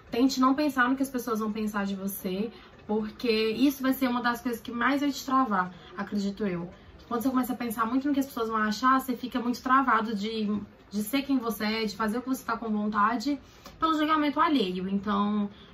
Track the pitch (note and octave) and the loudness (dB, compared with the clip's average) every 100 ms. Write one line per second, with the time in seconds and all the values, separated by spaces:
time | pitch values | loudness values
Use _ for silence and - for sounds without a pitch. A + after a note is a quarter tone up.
0 | - A#3+ C4 B3+ B3+ C4+ D4+ C4 B3 C4+ | -6 2 2 4 4 4 2 2 2 2
1 | C4 B3 A#3 G#3+ A3 G#3+ G#3+ G#3 G3 G3 | 0 -2 -2 -2 -2 -2 -2 -2 -4 -4
2 | G3 G3 F#3+ F#3+ A3+ - - - - G#3+ | -6 -6 -4 -4 -4 -8 -20 -14 -4 -2
3 | G#3+ - B3 A3 A3 A3 C#4+ C4+ C4 C4 | -2 -4 0 2 2 2 2 2 0 2
4 | B3+ B3 A#3+ A#3+ B3+ A3+ - A#3+ A#3+ C#4+ | 2 2 0 -2 -4 -6 -6 -2 0 2
5 | C#4+ C4 - C4 B3+ F#3+ F3+ - - - | 0 -2 0 2 2 0 -2 -6 -16 -10
6 | G3+ G#3 G3 G3+ G#3 F3 F3+ - - - | -4 -2 -2 -2 -2 -2 -6 -12 -20 -18
7 | - A#3 C4+ B3+ B3 G#3+ A#3+ B3 A3+ C4 | -6 -2 0 0 0 -2 -4 -2 0 0
8 | C#4+ C#4 C4+ - A3+ A3 G#3+ G#3 C4 C4 | 2 0 0 -2 -2 0 0 2 4 4
9 | C4 A#3 B3 B3+ A#3+ A#3+ B3+ C4 B3+ A3 | 2 -6 -4 -4 -4 -2 2 4 4 2
10 | G#3+ G3+ G#3+ A3 G#3 G#3 - - - G#3 | 2 -4 -4 -2 -2 -2 -6 -18 -8 -6
11 | G#3 C#4 C4+ C4 A3+ G#3 G#3+ A3 G#3+ - | -2 -2 0 0 0 -2 -2 -2 -4 -2
12 | G#3+ A#3+ C4 C4 - A3+ A3+ G#3+ G#3+ G#3 | -2 -2 -4 -4 -4 -6 -2 -2 0 2
13 | G#3 A#3+ C#4+ C#4+ - - - - E4 D4+ | 2 2 -2 -4 -6 -20 -16 -2 0 2
14 | D4+ D#4 D4 C#4+ E4+ C#4 F#3 F3+ F#3+ G3 | 2 2 2 2 4 4 2 -2 -2 -2
15 | G3+ G3+ G#3 G#3 G3+ - - | 0 0 2 0 -2 -6 -20